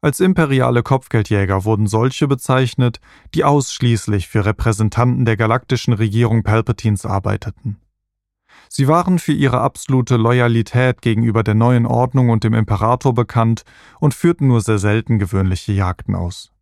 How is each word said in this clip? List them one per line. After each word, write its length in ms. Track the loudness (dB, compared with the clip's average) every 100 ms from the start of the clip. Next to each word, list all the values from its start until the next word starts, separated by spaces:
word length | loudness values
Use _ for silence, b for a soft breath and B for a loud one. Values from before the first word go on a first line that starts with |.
Als 160 | -2 0
imperiale 640 | 0 2 2 2 2 0
Kopfgeldjäger 800 | 0 -2 0 -2 0 0 0 0 0
wurden 220 | 0 0
solche 400 | 0 -2 -2 -2
bezeichnet, 720 | -2 0 0 0 0 -2 -2 b b b
die 100 | -2
ausschließlich 840 | 2 2 0 -2 0 0 0 -4 -2
für 180 | -2 -2
Repräsentanten 800 | -2 -2 0 -2 0 0 2 0
der 120 | 0
galaktischen 560 | 0 0 -2 -4 -2
Regierung 500 | -2 0 0 2 0
Palpatines 640 | 2 0 0 -2 -2 -2 -2
arbeiteten. 720 | -4 -4 -6 -8 -10 -12 -12 _ _ _ _ _ _ b b b
Sie 200 | -2 2
waren 320 | 2 2 -2
für 140 | 0
ihre 280 | 0 0 0
absolute 560 | -2 -4 -2 -2 2 2
Loyalität 840 | 2 2 2 0 0 0 0 0
gegenüber 420 | -2 0 0 0
der 120 | 0 2
neuen 300 | 4 2 0
Ordnung 440 | 0 0 0 2
und 140 | 2
dem 100 | 0
Imperator 600 | 0 0 0 0 0 0
bekannt 500 | 0 -2 0 0 0 -6 B B B
und 140 | -2
führten 340 | 0 -2 0 2
nur 140 | 2
sehr 180 | 0 0
selten 400 | 2 0 0 -2
gewöhnliche 540 | 0 0 -2 -2 -4
Jagden 420 | -2 -2 -4 -6 -6
aus. 360 | -6 -10 -20 _